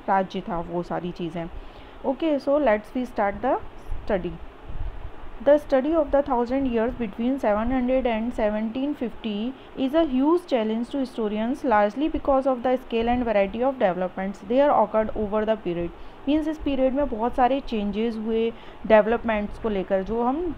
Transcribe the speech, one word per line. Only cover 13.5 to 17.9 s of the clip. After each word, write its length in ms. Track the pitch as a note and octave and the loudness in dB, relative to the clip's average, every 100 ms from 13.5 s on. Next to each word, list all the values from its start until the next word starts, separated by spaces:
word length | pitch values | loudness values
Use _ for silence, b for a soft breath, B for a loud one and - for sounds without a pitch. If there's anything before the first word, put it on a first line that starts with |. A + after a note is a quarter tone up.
| A3 | 0
of 160 | C4 C4 | 0 2
developments 720 | G3+ F3+ F3+ F#3+ F#3+ G3+ G3+ | 2 2 -2 -4 -6 -6 0
there 180 | B3+ C#4+ | 4 6
occurred 380 | - G#3 A3 A3 | 6 4 2 0
over 320 | A3+ G#3 G#3+ | -2 -2 0
the 160 | G#3+ G#3+ | 0 0
period। 320 | F3 E3+ E3+ B B B - | -2 -4 -4 B B B 0
मीन्स 200 | D#4 D#4 | 0 0
इस 100 | D#4 | -2
पीरियड 340 | C#4+ C4 C4 | -2 2 2
में 160 | C4 C#4 | 2 0
बहुत 260 | A3 A#3 | 0 0
सारे 260 | C4+ B3 C4+ | 4 4 2
चेंजेस 560 | - A3 G3+ | -2 -2 -2